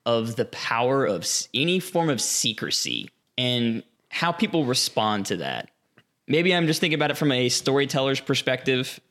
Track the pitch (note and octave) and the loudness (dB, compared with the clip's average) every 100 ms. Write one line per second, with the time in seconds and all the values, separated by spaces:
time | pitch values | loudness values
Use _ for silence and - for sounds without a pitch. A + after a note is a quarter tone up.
0 | - A#2 A2+ A2+ A2 - - A#2 B2 C3+ | 0 0 0 -4 -6 -6 -4 0 2 2
1 | A2+ F#2 - - - A#2+ E3 F#3 F3+ E3+ | 0 -2 -2 -4 -4 -2 0 0 -2 -2
2 | E3 A#2+ - - B2 G#2+ D2 - - A#1 | 0 0 -2 -2 -2 -4 -4 -2 -2 -6
3 | - - _ - B2 B2 A#2 A2+ - _ | -8 -16 _ -4 -2 0 0 -2 -8 _
4 | _ - E3+ E3+ G#3 E3+ C3 B2+ - - | _ -4 -2 0 0 2 2 0 0 0
5 | G#2+ G#2+ G2 F#2 C2+ A#1+ - _ _ _ | 0 0 -2 -4 -4 -6 -10 _ _ _
6 | _ _ - D3+ F3 F3+ D#3+ D#3 F3 D3+ | _ _ 0 2 4 4 2 2 0 2
7 | D3+ C#3 D3+ B2+ B2 - - C3+ C#3 C#3 | 0 2 2 2 2 0 2 2 2 0
8 | C3+ C3+ - C3 - B2+ C3+ C3 B2+ - | 0 0 0 0 0 0 0 0 0 -8
9 | - | -18